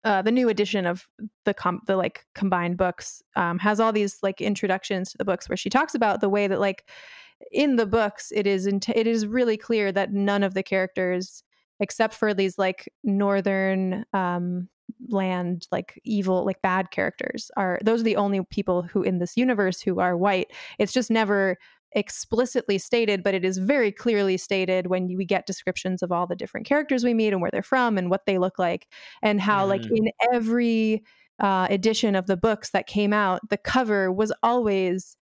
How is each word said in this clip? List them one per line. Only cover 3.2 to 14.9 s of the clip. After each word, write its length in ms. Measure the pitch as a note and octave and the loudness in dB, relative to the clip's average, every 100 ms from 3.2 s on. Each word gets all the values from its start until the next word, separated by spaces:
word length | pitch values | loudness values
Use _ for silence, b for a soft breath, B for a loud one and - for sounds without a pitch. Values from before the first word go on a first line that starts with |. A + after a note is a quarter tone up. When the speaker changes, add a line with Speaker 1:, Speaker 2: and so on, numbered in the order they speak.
| _ - | _ -2
Speaker 1:
um, 240 | F3 F3 | -2 0
has 200 | G3+ G#3+ | 0 2
all 140 | A3+ | 2
these, 260 | G#3+ G3+ - | 2 -2 -2
like, 180 | G3 F#3+ | -4 -2
introductions 720 | G#3 G3 G3+ F#3+ - F#3+ F#3+ | -4 -2 0 -2 -2 -4 -6
to 60 | - | -6
the 60 | G3 | -2
books 240 | F3+ - | -2 -4
where 80 | G3 | -6
she 120 | G3+ | 0
talks 260 | B3+ D#4 A#3+ | 0 0 0
about 260 | A3 G3+ | 0 2
the 80 | G3+ | 0
way 180 | G#3 G3+ | 2 0
that, 120 | F#3+ | 0
like, 300 | G3 F#3+ _ B B B B B - | -2 -4 _ B B B B B -6
in 260 | - D4 B3 | 0 2 2
the 80 | G#3+ | 2
books, 440 | A3+ G#3 G3+ - A3 | 2 0 -4 -6 -2
it 120 | G3+ | 0
is 200 | G3 G3 | 0 0
int-, 220 | G3 - | -2 0
it 180 | A3+ A3+ | 0 2
is 200 | A3+ G#3 | 0 -2
really 300 | A#3 A#3+ A3 | 0 0 0
clear 340 | - A3+ G3 | 0 0 2
that 220 | F#3+ G3 | 0 0
none 300 | G3+ G3 G3+ | 0 2 2
of 100 | G3 F#3+ | 0 -2
the 80 | |
characters, 800 | F#3+ F#3+ F#3 - F3+ F3+ F#3 - _ _ _ _ | -2 0 0 -2 0 -2 -4 -12 _ _ _ _
except 320 | G3+ - A3 - | -6 0 -2 0
for 180 | G#3+ | 0
these, 240 | G3 F#3+ F#3 | 2 0 0
like, 360 | F#3+ F#3 - _ | -2 -2 -12 _
northern, 1040 | - G3 G3+ G3 G3 G3 F#3+ F#3+ F#3 F#3 A#3 | -2 2 2 2 2 0 2 0 0 -4 -4
um, 560 | G3 F3+ F3 F3 F3+ F3+ _ - | -2 0 -2 -2 -4 -6 _ -20